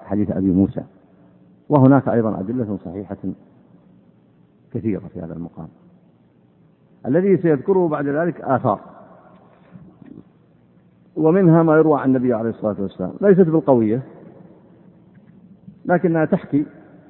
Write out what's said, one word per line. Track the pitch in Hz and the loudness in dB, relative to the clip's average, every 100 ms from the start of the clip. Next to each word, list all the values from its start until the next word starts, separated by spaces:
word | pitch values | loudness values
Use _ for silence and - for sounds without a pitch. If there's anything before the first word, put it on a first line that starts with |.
| - | -6
حديث | 101 101 | -6 -4
أبي | 92 95 | -2 0
موسى، | 90 98 - - _ _ _ _ _ _ _ - | 2 0 -2 -14 _ _ _ _ _ _ _ 0
وهناك | 147 131 139 131 | 4 6 4 2
أيضًا | 113 110 82 | -2 -2 -4
أدلة | 95 127 107 98 90 | -6 -6 -6 -8 -10
صحيحة | 92 95 98 95 - _ _ _ _ _ _ _ _ _ _ _ _ _ | -12 -12 -12 -12 -14 _ _ _ _ _ _ _ _ _ _ _ _ _
كثيرة | 120 110 90 - | -8 -6 -6 -8
في | 90 | -14
هذا | 82 | -14
المقام. | 82 85 - 82 _ _ _ _ _ _ _ _ _ _ _ _ _ 107 | -12 -14 -14 -20 _ _ _ _ _ _ _ _ _ _ _ _ _ -4
الذي | 151 196 175 | -2 2 2
سيذكره | 170 143 - 185 175 | 2 0 0 0 0
بعد | 147 143 | -2 -4
ذلك | 143 170 - | -4 -4 -6
آثار، | - 123 123 98 - - - - _ _ _ _ _ - - _ - - - _ _ _ _ _ _ _ _ - | -2 -2 0 -4 -8 -20 -20 -20 _ _ _ _ _ -20 -20 _ -20 -20 -20 _ _ _ _ _ _ _ _ 0
ومنها | 156 185 180 165 | 2 4 6 6
ما | 165 156 | 4 4
يروى | 160 139 | 4 2
عن | 131 | 0
النبي | 131 123 | 0 0
عليه | 117 113 | -2 -4
الصلاة | - 107 98 | -4 -6 -4
والسلام، | 95 - 90 - | -8 -8 -10 -2
ليست | 202 185 | 2 4
بالقوية، | 170 160 151 127 107 120 131 - - - - - _ _ - _ _ - _ - - - - - - | 4 2 2 2 2 -2 -6 -20 -20 -20 -20 -20 _ _ -20 _ _ -20 _ -20 -20 -20 -20 -14 -2
لكنها | 175 180 165 156 | 0 0 0 0
تحكي | 185 - 143 147 - - - | -2 -2 -4 -4 -12 -20 -20